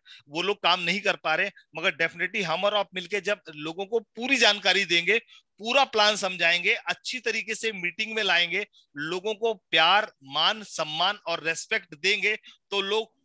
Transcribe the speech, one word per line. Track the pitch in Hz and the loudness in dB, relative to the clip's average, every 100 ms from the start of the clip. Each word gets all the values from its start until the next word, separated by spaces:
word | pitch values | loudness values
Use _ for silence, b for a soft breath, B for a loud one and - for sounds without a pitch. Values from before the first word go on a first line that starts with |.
| - B B | -10 B B
वो | 156 | -4
लोग | 185 202 | -2 0
काम | 175 180 | 2 2
नहीं | 170 196 | 2 0
कर | 190 170 | 0 0
पा | 165 160 | 0 0
रहे। | - - b 151 | -2 -6 b -4
मगर | 190 147 165 | -2 0 -2
definitely | 170 180 214 | -2 -4 -2
हम | 170 170 | -2 0
और | 180 208 | 0 0
आप | 196 185 | -2 -6
मिलके | 175 202 | -6 -4
जब | 180 208 - 151 | -2 -4 -6 -10
लोगों | 156 165 196 | -8 -8 -4
को | 233 | -4
पूरी | - 226 254 262 | -4 -6 0 4
जानकारी | 220 202 190 185 175 | 4 4 2 2 2
देंगे, | 170 175 226 - B B - | 2 2 0 -2 B B -10
पूरा | 220 269 | 0 2
plan | 269 214 208 208 | 2 4 2 2
समझाएंगे, | 190 180 170 175 180 | -2 0 0 2 0
अच्छी | 226 - 175 - 247 | -2 -2 -8 -8 -8
तरीके | 233 220 202 214 | -4 -4 -4 -6
से | 226 | -6
meeting | 196 175 165 220 220 | -4 -6 -4 -4 -2
में | |
लाएंगे, | 196 170 170 185 208 b b 143 | 2 2 2 -2 -6 b b -10
लोगों | 156 180 202 208 | -6 -4 -4 -2
को | 226 | -2
प्यार, | 208 _ 160 165 202 220 - | -4 _ 4 6 4 2 -8
मान, | 135 147 175 214 | -8 -2 0 0
सम्मान | 202 - 156 156 185 208 160 | -6 -8 -6 -2 -2 -2 -6
और | 165 | -4
respect | 156 160 - 220 - 147 | -4 -6 -4 -4 -6 -4
देंगे, | 180 208 196 214 B B - | 0 0 0 -2 B B -6
तो | 202 | -2
लोग | 196 214 220 _ | 0 -2 -2 _